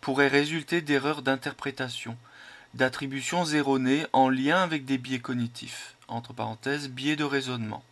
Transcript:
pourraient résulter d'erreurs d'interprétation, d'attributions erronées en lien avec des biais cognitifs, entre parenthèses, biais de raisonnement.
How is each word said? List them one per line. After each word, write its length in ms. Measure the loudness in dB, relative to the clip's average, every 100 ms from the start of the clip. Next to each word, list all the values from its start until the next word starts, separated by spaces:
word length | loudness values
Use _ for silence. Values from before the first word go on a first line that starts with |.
pourraient 260 | -2 4 6
résulter 540 | 6 2 -2 0 -2
d'erreurs 420 | 2 2 2 -2
d'interprétation, 920 | 0 -2 -2 -6 -8 -6 -6 -6 -10 -12 -16 -20 -20 -20 -18
d'attributions 680 | 0 0 0 -6 -6 -2 0
erronées 640 | 2 2 4 2 4 2 2
en 160 | 4 4
lien 320 | 4 4 4
avec 240 | 2 0
des 140 | 0 -2
biais 220 | 0 -6
cognitifs, 760 | -2 -2 -2 -4 -14 -12 -16 -18 -10
entre 240 | -8 -8
parenthèses, 560 | -8 -8 -6 -4 -4 -4
biais 260 | -6 -2
de 80 | 0
raisonnement. 640 | 0 0 -2 -4 -4 -8 _